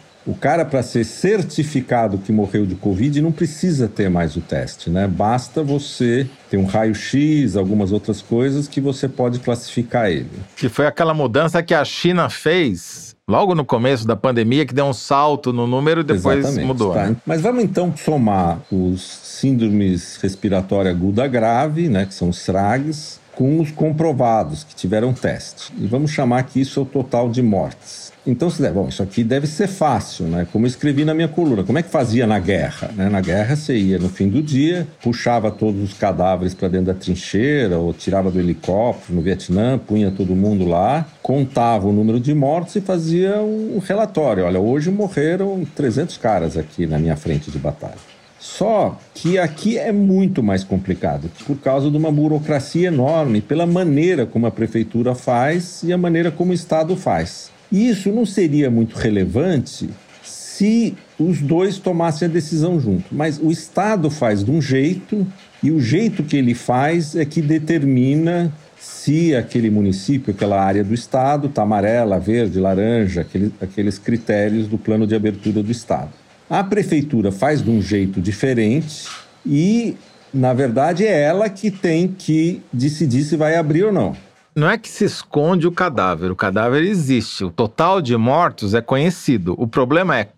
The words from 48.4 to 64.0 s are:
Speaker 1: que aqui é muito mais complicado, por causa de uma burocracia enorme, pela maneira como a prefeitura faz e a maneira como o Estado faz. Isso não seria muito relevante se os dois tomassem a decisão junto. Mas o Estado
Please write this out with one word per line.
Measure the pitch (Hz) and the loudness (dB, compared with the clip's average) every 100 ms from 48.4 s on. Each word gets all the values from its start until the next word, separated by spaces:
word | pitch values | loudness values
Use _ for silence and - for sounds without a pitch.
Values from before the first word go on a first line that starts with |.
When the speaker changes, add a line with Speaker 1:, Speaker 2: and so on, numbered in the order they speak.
| - - 202 285 110 - - | -16 -4 0 2 0 -4 -14
Speaker 1:
que | - 165 185 | -6 0 0
aqui | 165 - 214 190 | 0 -2 -2 0
é | 185 | 0
muito | 202 196 190 190 - | 2 4 4 2 2
mais | 104 95 | 0 0
complicado, | - 95 95 87 82 71 76 - - | -2 -4 -2 -2 -2 -4 -8 -10 -8
por | 135 | -4
causa | 139 139 143 | 0 0 0
de | 151 | 0
uma | 160 | 2
burocracia | 147 151 151 151 147 - 165 180 | 2 2 0 0 -2 -2 0 0
enorme, | 147 131 165 143 107 | 2 2 2 2 0
pela | - 151 170 | 0 0 2
maneira | 175 175 139 175 170 113 | 2 2 2 2 2 0
como | 120 117 | 0 0
a | |
prefeitura | 107 113 117 110 117 120 | 0 -2 -2 -2 0 0
faz | 123 - 120 139 170 175 - | -2 0 2 2 0 -4 -6
e | 170 | -2
a | 180 | 0
maneira | 170 165 170 | 2 2 0
como | 151 180 | 0 0
o | |
Estado | 175 - 160 160 185 | -2 0 0 0 -2
faz. | - 87 82 - - - - | -2 -2 -4 -10 -20 -20 -2
Isso | 190 247 196 196 | 2 2 2 0
não | 220 214 | 0 0
seria | - 165 147 139 | 2 2 2 2
muito | 113 113 - | 2 0 0
relevante | 117 104 90 107 180 143 - - - 101 - - | 0 2 2 0 2 0 -2 -8 -10 -12 -20 -20
se | - - - - 202 226 220 - - - | -20 -18 -14 0 2 4 0 -4 -12 -2
os | 165 147 | 0 0
dois | 139 165 196 - | 2 2 0 0
tomassem | 190 170 170 151 175 | -2 0 0 0 0
a | |
decisão | 165 - 165 165 175 | 0 -2 0 2 2
junto. | 117 92 - | 0 -2 -2
Mas | 143 147 147 | -4 -2 0
o | 156 | 0
Estado | 165 - - 208 214 | -2 -2 -2 0 2